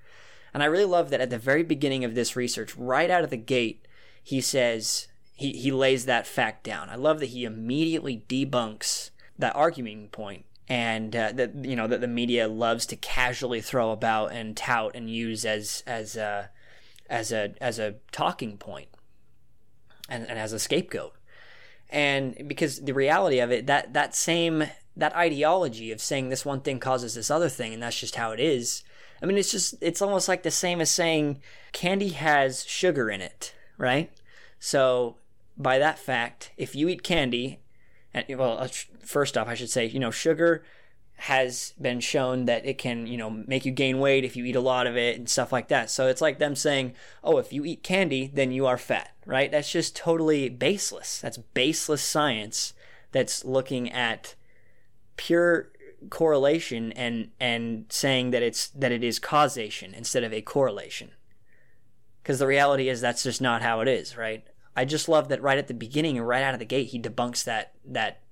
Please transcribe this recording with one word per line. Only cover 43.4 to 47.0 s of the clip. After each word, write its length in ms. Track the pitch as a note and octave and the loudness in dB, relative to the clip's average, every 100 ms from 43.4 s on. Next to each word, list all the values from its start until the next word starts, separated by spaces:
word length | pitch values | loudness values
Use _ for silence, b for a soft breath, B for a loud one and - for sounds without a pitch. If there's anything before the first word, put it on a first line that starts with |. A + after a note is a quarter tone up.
| A#2+ C3+ | -2 -2
you 60 | C3+ | 0
gain 300 | C3 C3 C3 | 2 2 4
weight 240 | C#3 C3+ | 6 4
if 100 | B2+ | 2
you 100 | B2 | -2
eat 120 | B2 B2 | -2 2
a 40 | |
lot 280 | B2+ B2+ B2 | 2 2 2
of 80 | A#2+ | 2
it 200 | A#2+ A#2 | 2 0
and 120 | A#2 | -2
stuff 240 | - A#2+ | 0 0
like 160 | B2 - | 0 2
that. 200 | C3+ A2 | 0 2
So 200 | - C3 | 2 2
it's 120 | B2+ | 4
like 200 | D#3 C#3 | 2 2
them 160 | D3 C#3 | -2 0
saying, 380 | D3+ C3+ B2+ B | 0 0 -2 B